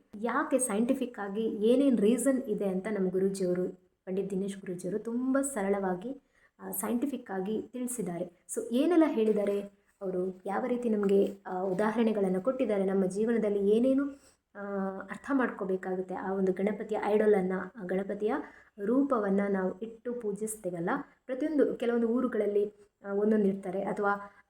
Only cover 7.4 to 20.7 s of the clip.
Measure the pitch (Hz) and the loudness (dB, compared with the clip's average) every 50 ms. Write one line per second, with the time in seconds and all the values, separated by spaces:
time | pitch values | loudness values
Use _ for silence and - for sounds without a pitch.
7.4 | 185 208 220 214 - - - 247 254 247 - - 185 180 175 170 180 175 - _ | -4 -2 -4 -4 -6 -6 -8 -6 -6 -6 -4 -4 -6 -4 -4 -6 -6 -8 -10 _
8.4 | _ - - 233 220 - 233 254 302 330 359 320 320 285 - 220 220 214 208 202 | _ -10 -8 -8 -4 0 2 2 4 4 6 6 6 6 4 2 2 2 2 2
9.4 | 202 202 202 202 196 - - _ _ _ _ - 202 190 180 180 180 190 185 - | 2 0 0 -2 -4 -8 -14 _ _ _ _ -10 -6 -4 -2 -2 -2 -4 -6 -8
10.4 | - 196 196 220 233 240 247 240 240 226 214 208 202 196 196 196 - - - - | -6 -6 -4 -2 -2 -2 -2 -2 0 0 0 2 4 4 4 4 4 2 0 -8
11.4 | - - 185 185 190 196 180 180 214 220 214 240 226 220 208 208 196 185 185 185 | -10 -8 -6 -4 -2 -2 0 0 0 0 2 2 2 2 2 2 0 0 0 0
12.4 | 185 262 262 - 262 214 208 196 190 190 190 196 190 185 185 202 220 233 233 214 | 0 0 0 0 0 0 2 0 0 2 2 2 2 2 0 0 0 2 2 2
13.4 | 208 208 202 202 196 196 214 226 247 262 269 269 285 277 277 - _ - _ _ | 2 2 2 2 4 4 4 4 4 4 4 2 0 -2 -4 -10 _ -20 _ _
14.4 | _ _ - 202 202 202 202 196 190 190 190 190 190 196 214 - - - 277 269 | _ _ -14 -12 -10 -6 -4 -4 -4 -4 -4 -8 -10 -12 -12 -10 -4 -2 0 0
15.4 | 240 220 - - 196 185 185 185 - 190 185 185 185 185 185 - - 190 190 196 | 0 0 -2 -4 -4 -2 -2 -2 -2 -4 -4 -4 -4 -6 -6 -6 -4 -4 -2 0
16.4 | 190 185 185 - 190 214 202 - 220 - 214 - - 202 208 208 214 214 208 190 | 2 2 2 2 0 0 0 -2 -4 -4 -4 -2 0 2 2 4 6 6 6 4
17.4 | 185 185 185 190 190 185 - 233 185 180 190 185 196 202 208 202 208 214 262 311 | 4 2 -2 -4 -6 -8 -12 -10 -6 -4 -2 -2 -2 -2 -4 -2 -2 -2 -2 -2
18.4 | - - - - - _ _ - 202 202 247 269 277 277 269 220 208 196 190 202 | -4 -8 -16 -20 -20 _ _ -6 -2 0 2 2 2 2 2 0 2 2 2 2
19.4 | 202 202 196 185 185 185 185 - 226 220 - - - 247 240 240 226 208 196 196 | 2 0 0 0 -2 -2 -4 -6 -10 -12 -12 -10 -8 -8 -8 -6 -6 -6 -6 -4
20.4 | 214 220 - - - 180 | -6 -8 -8 -6 -8 -6